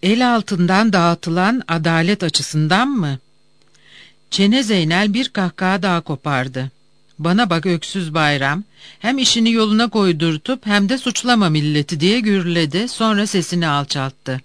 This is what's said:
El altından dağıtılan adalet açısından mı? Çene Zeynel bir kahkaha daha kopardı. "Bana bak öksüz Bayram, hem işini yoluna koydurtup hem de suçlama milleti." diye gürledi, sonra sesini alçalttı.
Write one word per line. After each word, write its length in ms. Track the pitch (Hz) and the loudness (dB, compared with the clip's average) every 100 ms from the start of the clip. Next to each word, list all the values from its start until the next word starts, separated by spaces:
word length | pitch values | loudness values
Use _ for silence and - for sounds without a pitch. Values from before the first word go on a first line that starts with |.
El 320 | 185 226 247 | 2 2 2
altından 580 | 233 202 185 175 190 226 | 0 -2 0 2 2 2
dağıtılan 680 | 190 170 170 - 170 190 254 - | 4 2 0 -2 0 0 0 -2
adalet 540 | 165 160 165 165 202 | -2 0 0 2 0
açısından 680 | 175 - 143 156 156 185 262 | -2 -4 -4 -2 2 2 2
mı? 300 | 269 156 135 _ _ _ _ _ _ _ - - _ _ | 0 -2 -4 _ _ _ _ _ _ _ -20 -20 _ _
Çene 320 | - 196 247 | 0 2 2
Zeynel 520 | 220 202 156 170 208 | 2 0 2 2 0
bir 140 | 208 262 | 0 -4
kahkaha 540 | - 180 - 185 196 | -2 -4 -2 -2 0
daha 180 | 190 170 | 0 -2
kopardı. 720 | - 143 - 139 131 127 131 _ _ _ _ - | -2 -6 -2 -2 -2 -6 -8 _ _ _ _ -6
"Bana 320 | 156 185 233 | 0 2 2
bak 160 | 165 175 | 0 0
öksüz 480 | 170 - 196 170 | -2 -4 -8 -4
Bayram, 500 | 156 151 143 135 156 208 _ - - | 0 0 2 0 -4 -8 _ -20 -6
hem 200 | 214 269 | -4 0
işini 340 | 254 233 226 | 0 2 2
yoluna 360 | 226 214 214 233 | 2 2 2 2
koydurtup 760 | 220 190 160 165 156 - 262 214 | 2 0 2 0 -2 -4 -6 0
hem 220 | 208 202 | 0 2
de 100 | 262 | 0
suçlama 500 | 254 214 247 240 190 | -2 -4 0 2 4
milleti." 520 | 156 147 147 143 165 | 2 0 0 -2 0
diye 200 | 175 233 | 2 2
gürledi, 680 | 214 196 175 170 160 160 240 | 2 0 0 0 0 -2 -4
sonra 380 | - 220 208 208 | -2 0 0 0
sesini 420 | 196 165 175 170 | -2 -2 -2 0
alçalttı. 720 | 143 139 147 135 - - 131 | -2 -2 -6 -6 -8 -8 -8